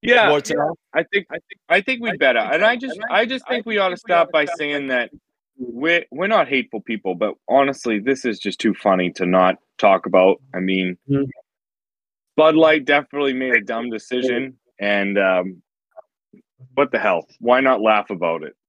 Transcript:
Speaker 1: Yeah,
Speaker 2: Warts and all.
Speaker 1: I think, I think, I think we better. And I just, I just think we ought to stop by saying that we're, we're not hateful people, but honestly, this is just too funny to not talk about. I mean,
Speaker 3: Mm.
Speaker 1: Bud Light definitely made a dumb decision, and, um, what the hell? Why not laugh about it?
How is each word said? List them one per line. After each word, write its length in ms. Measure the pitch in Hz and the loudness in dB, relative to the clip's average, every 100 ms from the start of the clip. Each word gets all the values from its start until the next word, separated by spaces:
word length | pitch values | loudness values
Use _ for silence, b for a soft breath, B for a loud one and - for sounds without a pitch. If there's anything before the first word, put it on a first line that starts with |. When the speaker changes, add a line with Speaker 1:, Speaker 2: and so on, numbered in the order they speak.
Speaker 1:
Yeah, 280 | 214 240 208 | 2 2 4
Speaker 2:
Warts 180 | 147 - | 2 0
and 80 | - | -4
all. 200 | 147 165 _ | -4 -6 _
Speaker 1:
I 80 | 147 | -6
think, 240 | 170 202 180 | -2 -4 -6
I 40 | |
think, 260 | 151 _ - _ | -14 _ -20 _
I 120 | 180 | 0
think 180 | 196 254 | 0 -4
we 140 | 233 175 | -4 0
better. 220 | 139 120 | 2 2
And 260 | 101 147 | 0 2
I 120 | 214 240 | 2 0
just, 220 | 262 196 220 | -6 -10 -2
I 160 | 185 233 | 0 0
just 200 | 254 - | -4 -6
think 180 | 247 226 | -6 -4
we 100 | 208 | -2
ought 140 | 190 | -2
to 80 | 180 | -4
stop 340 | - 175 165 | 0 0 2
by 140 | 160 147 | 0 -2
saying 400 | - 147 147 139 | -4 -6 -6 -2
that 240 | 127 117 - _ _ _ _ | -4 -4 -10 _ _ _ _
we're, 480 | 123 117 156 170 160 | -14 -6 -2 -2 -2
we're 160 | 131 190 | -6 0
not 220 | 220 151 | 0 0
hateful 320 | 135 120 110 | -2 -4 -10
people, 340 | - 110 95 | -10 -8 -6
but 200 | 90 107 - - | -4 -4 -6 0
honestly, 480 | 131 139 139 120 107 | 2 2 0 -2 -2
this 260 | 110 135 | 0 -2
is 140 | 127 101 | -2 -4
just 220 | 101 92 | -6 -2
too 120 | 113 | -2
funny 380 | 98 104 92 90 - | 0 2 2 0 -2
to 100 | 90 | 0
not 300 | 92 92 92 _ _ | 4 4 0 _ _
talk 300 | 104 95 90 | 2 2 2
about. 340 | 92 92 95 _ | 2 4 2 _
I 60 | 92 | -8
mean, 360 | 92 95 92 90 - | -4 -2 -4 -6 -4
Speaker 3:
Mm. 160 | 139 139 - _ _ _ _ _ _ _ _ _ | -4 -4 -8 _ _ _ _ _ _ _ _ _
Speaker 1:
Bud 200 | - 156 | 2 4
Light 320 | 156 160 156 131 | 6 4 4 2
definitely 480 | 143 143 143 139 | 0 0 -4 -4
made 200 | 127 131 | -2 0
a 60 | 117 | -2
dumb 300 | 101 113 120 | -2 -8 -6
decision, 680 | 110 - 127 127 120 135 127 _ _ | -10 -6 -4 -2 -4 -6 -12 _ _
and, 400 | 101 101 98 101 | -2 -2 0 0
um, 420 | 95 92 92 90 _ _ _ - - _ _ _ _ _ 131 | 2 0 -2 -10 _ _ _ -20 -20 _ _ _ _ _ -12
what 180 | 139 143 | -2 -2
the 60 | 113 | 0
hell? 280 | 107 87 - _ | 0 -2 -4 _
Why 200 | 117 127 | 2 2
not 220 | 135 123 | 4 2
laugh 260 | 110 107 - | 2 2 0
about 340 | 95 85 82 | -4 -4 -4
it? 140 | 76 - | -8 -18